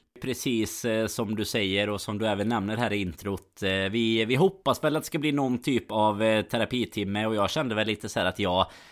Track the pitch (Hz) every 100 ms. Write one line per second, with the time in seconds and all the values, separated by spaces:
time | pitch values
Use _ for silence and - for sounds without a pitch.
0 | _ - 131 120 131 113 107 - 120 110
1 | 107 - 107 107 101 117 98 98 104 101
2 | - 104 110 101 104 113 98 110 117 101
3 | 92 78 98 95 - - 98 95 95 117
4 | 113 113 113 127 185 190 139 123 156 151
5 | - 160 151 143 131 123 - 120 - 107
6 | 107 101 110 107 101 117 104 123 110 107
7 | 98 104 110 110 98 156 131 107 107 107
8 | 107 117 90 87 98 92 90 - -